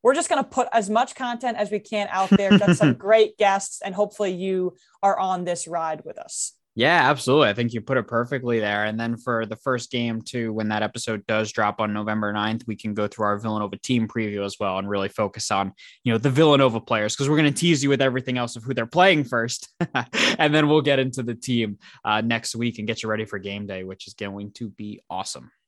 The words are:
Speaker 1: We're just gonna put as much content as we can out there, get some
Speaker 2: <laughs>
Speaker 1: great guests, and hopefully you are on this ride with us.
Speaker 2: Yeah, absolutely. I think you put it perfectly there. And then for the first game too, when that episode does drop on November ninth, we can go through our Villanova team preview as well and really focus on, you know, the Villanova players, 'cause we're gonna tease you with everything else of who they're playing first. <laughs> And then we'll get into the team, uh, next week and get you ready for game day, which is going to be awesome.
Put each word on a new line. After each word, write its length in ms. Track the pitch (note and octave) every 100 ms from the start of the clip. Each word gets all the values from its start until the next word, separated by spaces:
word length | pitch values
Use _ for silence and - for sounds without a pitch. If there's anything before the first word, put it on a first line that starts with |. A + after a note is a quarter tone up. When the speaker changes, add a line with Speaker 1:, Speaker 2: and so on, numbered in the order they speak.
Speaker 1:
We're 120 | A3+
just 140 | C#4 E4+
gonna 160 | D4+
put 240 | - - B3
as 160 | A#3 G3
much 260 | G#3+ B3+ -
content 400 | B3+ A#3+ B3 A3+
as 120 | G#3
we 100 | G#3
can 260 | G#3 G#3 G3+
out 200 | F#3 F#3+
there, 260 | G3 G3 G3+
get 200 | G3+ E3+
some 180 | D3
Speaker 2:
<laughs> 40 | B2
Speaker 1:
great 380 | G3 A3 G#3+ -
guests, 440 | G3+ G3 - -
and 80 | G3
hopefully 360 | F#3+ G#3 - G3+
you 440 | F#3 F#3+ F#3 F3+ F3+ _ _
are 160 | G3 -
on 260 | F#3+ F#3
this 220 | F3+ E3+ -
ride 360 | E3+ D#3+ D#3+
with 120 | - -
us. 340 | - - - _ _ -
Speaker 2:
Yeah, 340 | B2+ E3+ C3
absolutely. 380 | C#3+ B2+ C#3+ B2
I 60 |
think 180 | G#2 A#2+
you 80 | A#2
put 160 | A2 C3
it 100 | G#2+
perfectly 540 | A#2 A#2+ C#3 A#2+ A#2
there. 240 | G#2 G#2
And 160 | G#2+ A2
then 160 | A#2 A#2
for 300 | - A#2 A2
the 100 | G#2+
first 340 | - B2+ -
game 320 | B2 A#2 A2+
too, 300 | A2 B2 A2+
when 160 | G#2+ G#2+
that 140 | G#2+
episode 440 | G#2 A#2+ - A2 -
does 240 | A2 G#2+
drop 300 | - G#2 -
on 120 | G#2+
November 400 | G#2 G#2+ G#2+ G#2
ninth, 320 | G#2 G#2+ A2+ -
we 100 | G2+
can 180 | G#2+
go 140 | G#2 G#2
through 160 | - G#2
our 120 | G#2
Villanova 380 | A2 G#2+ G#2 G2+
team 280 | - B2 A2
preview 380 | A#2+ G#2+ G#2
as 120 | G2+ -
well 180 | G2 F#2+
and 100 | G2
really 200 | G2+ G2
focus 420 | - G#2 - -
on, 220 | G2+ G2 - - -
you 80 | A#2+
know, 60 | A2+
the 120 | C3
Villanova 500 | C3 D#3+ C#3+ C3+ A2+
players, 360 | - A2+ G#2+ -
'cause 120 | C#3
we're 80 | D3+
gonna 140 | D3+
tease 320 | C#3 E3+ D#3
you 60 | C#3
with 140 | C#3
everything 360 | C3+ B2+ B2+ B2
else 160 | A#2+ A#2+
of 60 |
who 120 | A2+
they're 120 | A#2+ A#2
playing 380 | F3 F#3+ D#3+
first. 440 | C3+ A#2+ A2+ - - _
<laughs> 580 | E3+ - - - - -
And 160 | D#3
then 140 | D3+ D3+
we'll 140 | D3+
get 160 | C#3 C#3
into 220 | C3 B2+
the 120 | A#2
team, 440 | A#2+ - A#2+ A2 G2+ - -
uh, 160 | G#2+ G#2+
next 340 | A2+ A2+ -
week 240 | A2+ A#2+ A2+
and 80 | G#2+
get 160 | A2
you 60 | A2
ready 160 | G#2+
for 140 | A2 G2+
game 280 | G2 G2+ G#2
day, 160 | F#2+
which 220 | F#2 F#2+ -
is 80 |
going 380 | - G2+ G2 G#2
to 160 | - A2+
be 320 | - G#2 G#2 _
awesome. 400 | F#2 F#2+ - B1 _